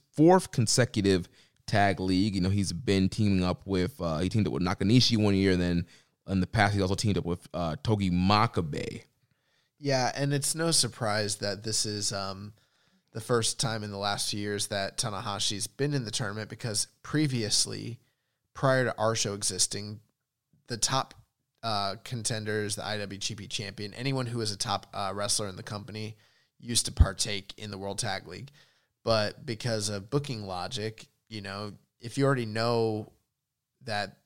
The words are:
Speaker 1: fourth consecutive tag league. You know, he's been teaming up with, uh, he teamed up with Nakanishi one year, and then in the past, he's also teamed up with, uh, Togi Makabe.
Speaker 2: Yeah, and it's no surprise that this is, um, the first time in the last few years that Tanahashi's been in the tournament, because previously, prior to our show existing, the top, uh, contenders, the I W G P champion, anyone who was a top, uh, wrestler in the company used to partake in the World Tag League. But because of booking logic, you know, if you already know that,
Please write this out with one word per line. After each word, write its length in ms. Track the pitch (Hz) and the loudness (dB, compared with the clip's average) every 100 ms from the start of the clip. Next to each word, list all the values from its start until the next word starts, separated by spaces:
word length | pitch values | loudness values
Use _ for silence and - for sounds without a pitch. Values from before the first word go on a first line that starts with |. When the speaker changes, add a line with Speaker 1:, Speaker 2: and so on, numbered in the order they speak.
| _ | _
Speaker 1:
fourth 400 | - 165 185 - | 6 8 8 4
consecutive 760 | - 110 - 117 110 98 92 - _ _ _ - | 0 2 4 2 4 4 4 2 _ _ _ 0
tag 340 | 104 101 92 | 4 4 2
league. 340 | 92 92 107 | 2 4 4
You 60 | 95 | 2
know, 80 | 90 | 2
he's 240 | 101 95 | 2 0
been 380 | 85 98 98 95 | -2 2 4 4
teaming 340 | - 104 95 | 2 2 4
up 220 | 90 87 98 | 2 0 0
with, 340 | 92 87 - | 0 0 -2
uh, 180 | 85 78 | -2 0
he 100 | 95 | 2
teamed 160 | 107 98 | 2 2
up 80 | |
with 80 | 65 | 0
Nakanishi 600 | 90 98 98 123 - 113 | 0 2 6 6 6 4
one 120 | 104 | 4
year, 180 | 98 95 | 6 4
and 80 | 90 | 4
then 260 | 87 87 85 - _ _ - | 2 0 -2 -10 _ _ -2
in 120 | 95 | -2
the 60 | 90 | 2
past, 260 | - 101 | 2 4
he's 80 | 101 | 4
also 140 | 92 | 0
teamed 240 | 98 107 87 | 2 2 0
up 80 | 85 | 0
with, 200 | 87 - | -4 -6
uh, 240 | 82 82 - | -4 -4 -2
Togi 280 | 113 104 95 | 0 0 2
Makabe. 920 | 87 95 104 117 - 78 - - - - _ _ _ _ _ _ _ | 4 6 6 4 0 -2 -4 -6 -10 -16 _ _ _ _ _ _ _
Speaker 2:
Yeah, 320 | 139 131 120 | -2 0 0
and 180 | 135 143 | 0 0
it's 220 | 143 - | 0 0
no 160 | 160 165 | 0 2
surprise 640 | 156 117 - 110 107 104 101 | 2 0 -2 -2 0 -2 -2
that 260 | 104 98 | -4 -4
this 220 | 110 104 | -4 -2
is, 260 | 110 104 95 | -2 -4 -4
um, 440 | 101 98 95 104 - _ _ _ _ _ | -4 -6 -10 -12 -18 _ _ _ _ _
the 80 | 110 | -10
first 400 | - 117 113 - | 0 0 0 -2
time 240 | 117 110 | -2 -4
in 60 | 104 | -6
the 80 | 98 | -4
last 320 | 101 101 - | -2 -2 -2
few 100 | 104 | -4
years 280 | 104 101 - | -2 -4 -2
that 280 | 101 98 - | -4 -4 -4
Tanahashi's 680 | 113 95 104 98 - 98 - | -6 -4 -6 -4 -2 -4 -6
been 260 | - 147 | -4 -2
in 140 | 139 107 | -2 -4
the 40 | |
tournament, 380 | - 104 107 104 | -4 -4 -6 -10
because 380 | 123 120 104 - _ | -8 -6 -4 -4 _
previously, 960 | - 151 151 123 104 - 110 104 113 117 _ _ _ _ _ | -4 0 0 0 0 0 0 -4 -10 -12 _ _ _ _ _
prior 300 | - 135 131 | -2 2 2
to 120 | 120 - | 2 2
our 180 | 110 | 0
show 200 | 113 104 | 2 -2
existing, 640 | 101 101 92 - 101 104 107 _ _ _ _ _ _ - | -2 -2 0 0 -2 -8 -12 _ _ _ _ _ _ -10
the 80 | 113 | -4
top, 380 | - 131 - - _ _ _ _ | 0 0 -2 -10 _ _ _ _
uh, 340 | 113 104 98 101 | -4 -2 -4 -6
contenders, 720 | - 120 104 110 107 107 101 - | -10 -6 -4 -4 -4 -4 -4 -4
the 80 | |
I 140 | 101 107 | -6 -6
W 200 | 98 98 | -8 -8
G 160 | - | -8
P 120 | 101 95 | -8 -8
champion, 460 | - 98 101 104 | -8 -8 -8 -10
anyone 320 | - 135 135 120 | -6 -4 -2 -2
who 120 | 117 | -4
was 120 | 107 | -4
a 60 | 101 | -4
top, 300 | 113 98 - | -2 -2 -4
uh, 180 | 101 95 | -6 -4
wrestler 340 | 101 101 - 101 | -2 0 0 -2
in 80 | 92 | -8
the 60 | |
company 540 | - 104 101 107 107 - _ _ _ _ | -10 -10 -10 -10 -10 -12 _ _ _ _
used 280 | 120 113 - | -2 -2 2
to 60 | |
partake 640 | - 98 90 120 101 - - | 2 2 2 -4 -4 -8 -12
in 120 | 104 | -10
the 80 | 98 | -8
World 200 | 98 101 | -6 -4
Tag 280 | 107 95 98 | -4 -4 -8
League. 240 | 92 135 - _ _ _ _ | -14 -14 -18 _ _ _ _
But 400 | 113 110 104 - - | 2 2 2 -4 -8
because 420 | 113 120 110 101 | -6 -2 -2 -2
of 220 | 101 104 | -4 -4
booking 360 | 143 143 110 98 | -4 -4 -8 -6
logic, 600 | 90 90 101 107 - - _ - | -6 -6 -6 -6 -8 -20 _ -16
you 120 | 110 | -12
know, 320 | 98 101 104 - _ _ | -8 -8 -8 -12 _ _
if 180 | 113 135 | -8 0
you 60 | |
already 220 | 139 131 110 | 2 2 -2
know 640 | 110 117 117 113 107 - _ _ _ _ _ _ _ | -2 0 2 2 0 -6 _ _ _ _ _ _ _
that, 320 | 127 104 98 - | -6 -6 -6 -10